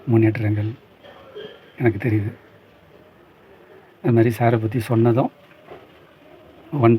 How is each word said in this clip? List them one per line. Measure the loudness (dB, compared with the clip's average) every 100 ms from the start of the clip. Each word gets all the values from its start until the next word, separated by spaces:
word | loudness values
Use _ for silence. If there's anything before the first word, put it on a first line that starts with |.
| 0
முன்னேற்றங்கள் | 2 2 0 -2 -2 -4 -8 _ _ -20 -20 -20 -18 -18 -20 -20 -4
எனக்கு | -2 -2 -2
தெரியுது. | -2 -2 -8 -18 -20 _ _ _ -20 -20 _ _ _ _ -20 -20 -20 -20 _
அது | 0
மாதிரி | 2 2 0
சாரை | 0 0
பத்தி | -2 -4
சொன்னதும் | -2 2 2 2 -2 -8 -20 -20 -20 -20 -20 -20 _ _ -20 -20 -20 -20 -10
ஒன் | 0 2